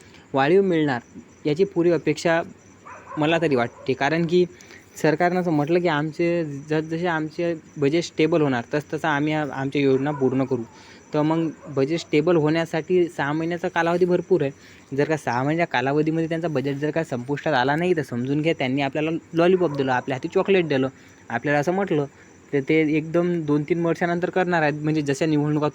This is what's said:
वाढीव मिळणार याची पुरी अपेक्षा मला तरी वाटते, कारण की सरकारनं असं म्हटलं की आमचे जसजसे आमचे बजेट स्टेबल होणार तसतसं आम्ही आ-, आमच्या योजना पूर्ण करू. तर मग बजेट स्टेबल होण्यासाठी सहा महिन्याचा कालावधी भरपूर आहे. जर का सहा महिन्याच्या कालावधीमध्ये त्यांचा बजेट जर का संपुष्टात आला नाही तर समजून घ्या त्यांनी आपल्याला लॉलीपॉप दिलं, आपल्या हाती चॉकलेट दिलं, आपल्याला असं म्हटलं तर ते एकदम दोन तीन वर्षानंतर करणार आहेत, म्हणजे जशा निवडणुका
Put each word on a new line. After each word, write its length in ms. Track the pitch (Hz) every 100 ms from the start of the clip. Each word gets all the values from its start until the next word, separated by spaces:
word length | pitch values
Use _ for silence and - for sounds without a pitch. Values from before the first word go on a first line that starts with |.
| - - -
वाढीव 280 | 135 143 190
मिळणार 360 | 196 165 147 120 - - - - 151
याची 180 | 147 196
पुरी 260 | 175 170
अपेक्षा 500 | 160 156 147 175 165 185 - - - - - - 156
मला 200 | 151 165
तरी 140 | 165 127
वाटते, 380 | 117 - -
कारण 320 | 127 143 165 165
की 200 | 180 175 - - - - -
सरकारनं 380 | 156 147 175 185
असं 100 | 180
म्हटलं 280 | 151 143 180
की 80 | 175
आमचे 560 | 147 156 147 170 175 156 139 151
जसजसे 380 | 156 160 165 180
आमचे 460 | 160 156 165 170 160 - -
बजेट 260 | 143 165
स्टेबल 380 | 160 - 156 165
होणार 220 | 143 123 120
तसतसं 340 | 147 - 156 165
आम्ही 260 | 143 151
आ-, 120 | 151 147
आमच्या 340 | 135 135 147
योजना 300 | 139 131 143
पूर्ण 320 | 143 131 131 131
करू. 180 | 123 113 - - - -
तर 80 | 151
मग 260 | 151 165 160 - - 135
बजेट 240 | 139 165
स्टेबल 360 | - 151 160 170
होण्यासाठी 680 | 151 165 165 160 151 180 165
सहा 240 | - 143
महिन्याचा 340 | 156 165 175 180
कालावधी 380 | 170 165 175 180
भरपूर 360 | 175 - 175
आहे. 100 | 139 - - - - 135
जर 140 | 147
का 80 | 151
सहा 260 | 127 120
महिन्याच्या 280 | 139 165 170
कालावधीमध्ये 540 | 127 131 151 156 165 160
त्यांचा 180 | 165 165
बजेट 280 | 143 139 139
जर 160 | 151
का 120 | 165
संपुष्टात 500 | 160 165 123 143 165
आला 220 | 131 131 151
नाही 200 | 180 165
तर 40 |
समजून 400 | 139 120 127 147
घ्या 120 | 156 156
त्यांनी 220 | 131 139
आपल्याला 300 | 139 151 156 165 -
लॉलीपॉप 420 | 165 175 190 170 143
दिलं, 140 | 131
आपल्या 260 | 123 - 131
हाती 100 | 165
चॉकलेट 340 | 190 185 190 160
दिलं, 200 | 135 131 - - - -
आपल्याला 300 | 117 147 147
असं 140 | 147
म्हटलं 320 | 190 185 151 139 - - - -
तर 60 | 143 135
ते 100 | 156 151 156
एकदम 420 | 160 170 175 175 151
दोन 180 | 151
तीन 220 | 151 170 170
वर्षानंतर 440 | 160 175 170 165
करणार 320 | 185 180 175
आहेत, 200 | 151 147
म्हणजे 200 | 151 156
जशा 220 | 143 135 160
निवडणुका 420 | 147 147 151 147